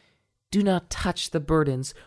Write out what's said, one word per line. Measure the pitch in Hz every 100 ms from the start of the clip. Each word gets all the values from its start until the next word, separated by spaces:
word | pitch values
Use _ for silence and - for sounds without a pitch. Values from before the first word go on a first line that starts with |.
| _ _ _ _ -
do | 202
not | 202 175 -
touch | - 180 175 -
the | 165
burdens | 143 160 143 127 135 -